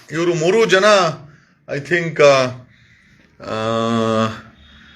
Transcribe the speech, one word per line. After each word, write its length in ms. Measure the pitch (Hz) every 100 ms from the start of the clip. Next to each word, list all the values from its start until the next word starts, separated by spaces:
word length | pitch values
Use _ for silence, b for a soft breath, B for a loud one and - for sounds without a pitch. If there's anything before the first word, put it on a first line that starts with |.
| -
ಇವರು 220 | 151 170
ಮೂರು 320 | 160 165 220 220
ಜನ 200 | 190 208 202 170 - - b b b -
I 100 | 143
think, 440 | - 175 165 156
ಆ, 1300 | 143 135 127 123 - _ _ _ _ _ _ - - 110 110 113 113 113 113 110 110 - B B B B B